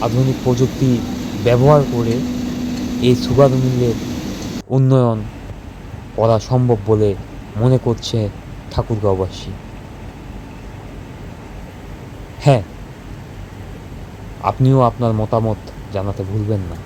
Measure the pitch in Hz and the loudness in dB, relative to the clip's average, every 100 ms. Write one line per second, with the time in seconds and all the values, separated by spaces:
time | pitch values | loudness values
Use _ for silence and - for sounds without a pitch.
0 | 117 117 131 123 127 120 127 - 131 120 | 2 2 2 2 2 2 2 2 2 2
1 | - - - - 107 123 139 151 131 120 | 0 -6 -6 0 4 6 8 8 6 0
2 | 113 120 - - - - - - - 123 | 0 0 -2 -4 -4 -4 -4 -4 -4 2
3 | 123 123 - 127 139 131 127 123 123 107 | 4 4 4 6 6 6 2 2 2 0
4 | - - - - - - - 131 131 131 | -4 -6 -6 -6 -6 -8 0 4 6 6
5 | 123 110 107 - - - - - - - | 6 2 -2 -10 -12 -12 -14 -14 -14 -14
6 | - - 113 110 - 127 123 113 101 107 | -8 2 4 4 4 2 4 2 4 4
7 | 104 95 - - - 104 120 127 123 117 | 4 0 -8 -14 -10 0 4 4 2 -2
8 | - 117 104 - - - - - 117 113 | -2 -2 -2 -6 -14 -14 -6 -4 -2 0
9 | 101 95 92 - - 95 - - - - | 2 2 0 -4 -10 -12 -14 -14 -14 -14
10 | - - - - - - - - - - | -14 -14 -14 -14 -14 -14 -14 -14 -14 -14
11 | - - - - - - - - - - | -14 -14 -14 -14 -14 -14 -14 -14 -14 -14
12 | - - - - - 131 90 - - - | -14 -14 -14 -2 4 4 2 -12 -14 -14
13 | - - - - - - - - - - | -14 -14 -14 -14 -14 -14 -14 -14 -14 -14
14 | - - - - 95 101 131 135 123 104 | -14 -14 -14 -4 -2 2 4 6 4 2
15 | 120 110 107 117 110 110 - - - 98 | 0 0 2 2 2 -2 -6 -14 -8 -4
16 | 98 98 95 104 104 107 87 85 | -4 -4 -4 -2 0 -2 -2 -8